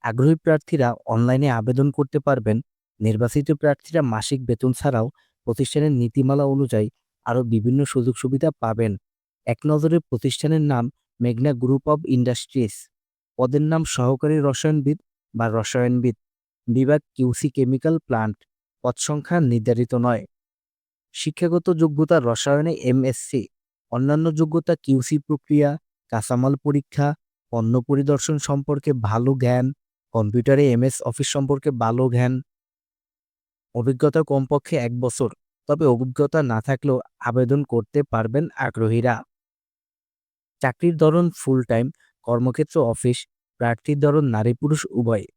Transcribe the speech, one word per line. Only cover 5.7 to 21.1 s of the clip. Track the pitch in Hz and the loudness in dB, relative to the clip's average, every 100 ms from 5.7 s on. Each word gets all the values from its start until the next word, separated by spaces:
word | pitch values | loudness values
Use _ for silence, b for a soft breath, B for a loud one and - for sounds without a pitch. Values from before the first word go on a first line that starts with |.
| 151 151 | 0 0
নীতিমালা | 135 120 139 131 139 139 | 2 0 0 2 2 2
অনুযায়ী | 135 131 110 107 _ _ _ - | 0 0 0 -2 _ _ _ -4
আরও | 120 | -2
বিভিন্ন | 120 113 110 135 143 | 0 0 2 0 0
সুযোগ | 131 120 120 | 0 -2 -2
সুবিধা | 127 135 156 - | -4 0 -2 -2
পাবেন। | 113 110 113 98 _ _ _ _ - | -6 -2 -2 -4 _ _ _ _ -8
এক | 120 151 | -4 0
নজরে | 151 156 165 | 2 2 0
প্রতিষ্ঠানের | - 120 135 - 151 160 | -2 -4 -4 -2 0 0
নাম | 147 127 117 _ _ _ | 2 0 -2 _ _ _
মেঘনা | 120 117 143 | -2 0 0
Group | 123 123 135 151 | 0 0 0 0
of | 151 165 | -2 0
Industries। | 127 123 120 - 135 113 - - _ _ _ _ - | 0 0 -2 -4 -4 -4 -6 -20 _ _ _ _ -2
পদের | 127 143 | 0 2
নাম | 151 160 | 2 0
সহকারী | 156 - 123 131 151 156 | -2 0 0 0 0 2
রসায়নবিদ | 143 131 156 156 139 156 _ _ _ | 0 0 0 0 0 -4 _ _ _
বা | 113 117 | -4 -2
রসায়নবিদ। | 113 107 127 123 123 123 110 _ _ _ _ - | -2 -2 0 0 2 0 -4 _ _ _ _ -2
বিভাগ | 120 131 151 _ | 0 2 2 _
কিউসি | - 127 120 147 | -2 -2 0 -4
কেমিক্যাল | - 127 131 160 160 | 0 0 0 0 -2
প্ল্যান্ট। | _ 117 110 104 _ _ _ _ | _ -2 -2 -6 _ _ _ _
পদ | 123 - | -6 -4
সংখ্যা | - 151 139 175 | -4 -4 -2 0
নির্ধারিত | 139 120 110 117 120 123 | 2 0 0 0 0 0
নয়। | 120 113 101 _ _ _ _ _ _ _ _ | 0 -2 -6 _ _ _ _ _ _ _ _